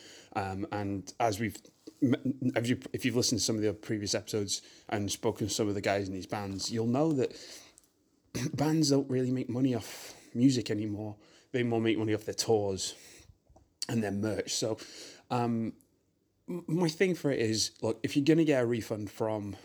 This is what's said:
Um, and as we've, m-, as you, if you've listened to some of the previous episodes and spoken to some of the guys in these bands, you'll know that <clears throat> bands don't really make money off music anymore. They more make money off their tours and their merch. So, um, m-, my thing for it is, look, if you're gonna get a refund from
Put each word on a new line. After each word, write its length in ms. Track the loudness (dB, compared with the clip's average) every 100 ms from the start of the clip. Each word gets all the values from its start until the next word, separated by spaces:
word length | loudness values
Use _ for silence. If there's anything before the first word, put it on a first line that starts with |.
| -20 -20 -8
Um, 320 | -6 -4 -6 -4
and 380 | -4 -2 -4 -6 0
as 220 | 0 2
we've, 160 | -2 -4 -18 _ -14 0
m-, 500 | 2 2 0 -2 0
as 140 | 0 0
you, 100 | -2 -2
if 140 | -2 0
you've 100 | 2
listened 240 | 2 2
to 40 |
some 120 | 0 0
of 60 |
the 100 | 0
previous 420 | -2 -4 -4 -2
episodes 460 | -2 -2 -4 -2 -4 -8 -18 -6
and 200 | -2 -2
spoken 380 | -2 -2 -2 -2
to 40 |
some 160 | 0 0
of 60 |
the 60 | 0
guys 260 | 2 0 0
in 80 |
these 120 | -6 -6
bands, 440 | -6 -6 -6 -4
you'll 160 | -2 0
know 260 | 2 2
that 200 | 2 0 -4 -18 -20 -20 _ _
<clears throat> 600 | _ _ _ _ -6 -4
bands 360 | 0 2 4 4
don't 180 | 4 2
really 220 | 0 0
make 180 | -2 -2
money 260 | 0 2
off 380 | 0 -4 -14 -16 -20 -8
music 360 | 4 6 6 0
anymore. 460 | -2 -2 -4 -8 -10 -20 -20 _
They 100 | -2
more 180 | 2 2
make 160 | 2 2
money 160 | 2
off 140 | -2 -2
their 80 |
tours 600 | -4 2 2 2 -2 -6 -10 -20 -20 -20 -20 _ -20 _ -12 -4
and 140 | -2
their 100 | 0
merch. 400 | 0 0 -2 -2
So, 240 | -2 -2 -4 -8 -16 -18 -16 -2
um, 420 | 0 2 0 -2 -6 _ _ _ _ _ _ -10
m-, 180 | -8 -2
my 220 | 2 2
thing 260 | 2 0
for 160 | 2 0
it 80 | 0
is, 320 | 2 0 -2 -2
look, 180 | -4 -2
if 120 | 0
you're 120 | 2 6
gonna 180 | 6
get 180 | 6 4
a 40 | 2
refund 440 | 0 -2 -6 -6
from 460 | -4 -2 -2 -6 -10